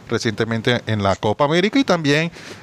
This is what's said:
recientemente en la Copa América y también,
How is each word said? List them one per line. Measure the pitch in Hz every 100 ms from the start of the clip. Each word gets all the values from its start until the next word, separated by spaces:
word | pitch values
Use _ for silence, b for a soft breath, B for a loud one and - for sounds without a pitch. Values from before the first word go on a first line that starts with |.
| -
recientemente | 113 117 104 113 113 127 120 -
en | 107
la | 98 92
Copa | 110 104
América | 143 170 202 277
y |
también, | 269 175 147 147 165 B B B